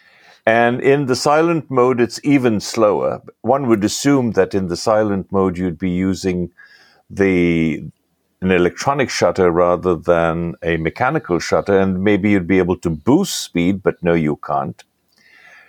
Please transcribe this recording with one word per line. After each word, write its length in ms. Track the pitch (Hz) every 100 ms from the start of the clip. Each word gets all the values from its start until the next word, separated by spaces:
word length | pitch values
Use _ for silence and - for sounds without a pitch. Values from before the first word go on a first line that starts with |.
| _ _ _ _ 113
And 340 | 113 120 123
in 260 | 135 139 135
the 80 | 127
silent 540 | 147 151 165 165 -
mode, 300 | 131 127 120
it's 200 | 117 -
even 360 | 147 139 123 107
slower. 600 | - - 107 82 65 - - _
One 260 | 110 135 131
would 160 | 110
assume 480 | 101 - 143 143 120
that 220 | 95 90
in 140 | 98 92
the 100 | 87
silent 540 | - 107 107 98 87
mode, 260 | 98 95 87
you'd 220 | 92 78
be 100 | 92
using 640 | 90 95 90 95 90 87 - - - _ _ _
the, 720 | 95 98 90 87 82 80 73 78 - _ _ _ _
an 100 | 92
electronic 580 | 90 87 - 135 143 127
shutter 400 | - 95 90 90
rather 460 | 85 87 87 90 80
than 600 | 80 85 85 82 85 -
a 160 | 85 82
mechanical 640 | 80 - 127 80 - 85
shutter, 400 | - 85 - 98
and 240 | 95 92
maybe 280 | 101 101 104
you'd 160 | 101 85
be 120 | 92
able 180 | 90 90
to 120 | 87
boost 500 | 76 113 160 196 -
speed, 420 | - 87 87 98
but 200 | 87 -
no, 100 | 87
you 240 | 85 76 73
can't. 460 | - 71 69 - - _ _ _ _ _ - -